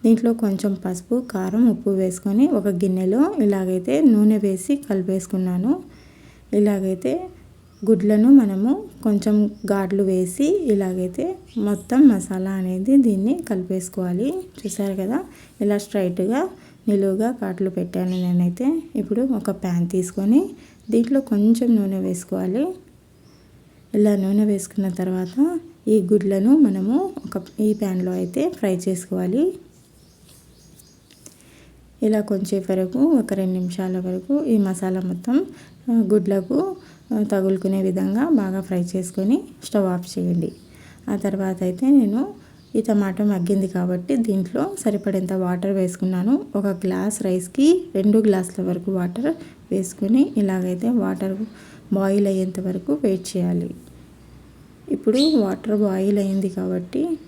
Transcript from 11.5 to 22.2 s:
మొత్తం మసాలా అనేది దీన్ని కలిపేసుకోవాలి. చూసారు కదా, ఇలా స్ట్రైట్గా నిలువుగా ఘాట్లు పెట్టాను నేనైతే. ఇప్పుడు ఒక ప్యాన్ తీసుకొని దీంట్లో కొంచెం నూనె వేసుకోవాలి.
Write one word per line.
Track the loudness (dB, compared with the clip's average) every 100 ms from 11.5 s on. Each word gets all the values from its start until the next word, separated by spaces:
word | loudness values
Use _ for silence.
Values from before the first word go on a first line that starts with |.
| -4
మొత్తం | -2 -2 0 6 6
మసాలా | 6 -2 -6 -4
అనేది | -4 -2 -2 4 4
దీన్ని | 6 2 0 -2 -2
కలిపేసుకోవాలి. | -6 -2 -6 -4 -6 -4 -2 -2
చూసారు | -4 -10 -12 -12 -6 -4
కదా, | -4 -4 -4 -6 -16 -20 -4
ఇలా | 0 0
స్ట్రైట్గా | -2 -2 -2 -2 -2 0 -4 -8 -20 -8 0
నిలువుగా | 2 2 0 -2
ఘాట్లు | -2 -6 -4 -4
పెట్టాను | -4 -4 -4 -2
నేనైతే. | -2 0 2 0 0 -2 -2 -4 -6
ఇప్పుడు | -2 -2
ఒక | 0 -2 -4
ప్యాన్ | -4 -2 -2 0
తీసుకొని | -2 -4 -4 2 4 2 -8 -20 -20 -2
దీంట్లో | 0 2 0
కొంచెం | 0 2 4 4 4 2
నూనె | 0 -2
వేసుకోవాలి. | -4 -6